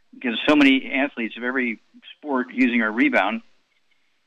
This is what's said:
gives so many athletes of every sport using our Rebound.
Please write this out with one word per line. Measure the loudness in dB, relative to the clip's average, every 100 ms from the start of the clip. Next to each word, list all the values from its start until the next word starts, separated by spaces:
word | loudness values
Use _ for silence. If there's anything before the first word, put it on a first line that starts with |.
| _ -10
gives | -6 -4 2
so | 4
many | 6 4 0
athletes | -4 -4 -4 -8 -6
of |
every | -6 -4 -4 -6 _ -20 -20 -18
sport | -6 -4 -4
using | 0 0 2
our | -2
Rebound. | 0 2 2 0 -4 -10 _ _ _ _ _ _ _